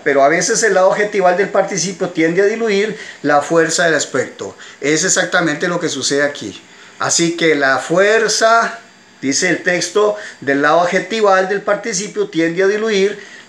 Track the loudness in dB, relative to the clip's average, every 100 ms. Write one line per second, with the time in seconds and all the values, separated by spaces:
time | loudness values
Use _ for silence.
0 | 0 4 4 2 0 0 2 4 2 2
1 | -2 0 2 2 0 0 -2 -2 -6 -4
2 | -6 0 0 2 0 0 -2 0 -2 -6
3 | -14 -6 2 2 2 2 2 2 2 0
4 | -2 -4 -4 -6 -12 -12 -20 -6 -2 0
5 | 0 0 0 0 0 -2 -4 -2 -4 -4
6 | -2 0 0 -4 -12 -12 -18 -20 -18 -8
7 | -2 0 0 0 2 2 2 0 0 2
8 | 4 4 2 2 4 4 2 -6 -18 -20
9 | -20 -8 -4 -2 0 -2 -2 -2 -2 0
10 | 0 0 -10 -10 -2 0 4 2 2 0
11 | -2 0 2 2 2 -2 -2 -4 -4 -6
12 | -6 -4 -4 0 -2 2 0 0 0 0
13 | 0 -2 -16 -18